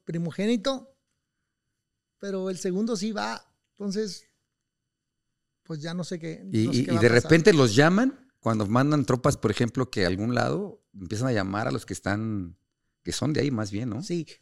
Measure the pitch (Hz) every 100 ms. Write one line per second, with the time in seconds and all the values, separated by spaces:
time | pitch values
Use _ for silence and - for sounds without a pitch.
0 | - 170 170 - 208 240 269 269 - _
1 | _ _ _ _ _ _ _ _ _ _
2 | _ _ 202 196 190 185 196 185 226 214
3 | 214 214 214 220 _ _ _ - 202 196
4 | 220 - _ _ _ _ _ _ _ _
5 | _ _ _ _ _ _ - 160 165 180
6 | 160 175 165 160 190 110 117 117 139 120
7 | 120 120 - 165 214 160 123 107 156 196
8 | 262 - _ _ 113 110 101 120 143 151
9 | 127 123 139 107 110 101 120 127 127 -
10 | 90 95 110 120 120 156 202 - _ 101
11 | 87 107 131 110 95 101 123 131 - 98
12 | - 104 110 104 87 - _ _ _ _
13 | - - 151 143 139 117 104 101 123 104
14 | 190 175 151 -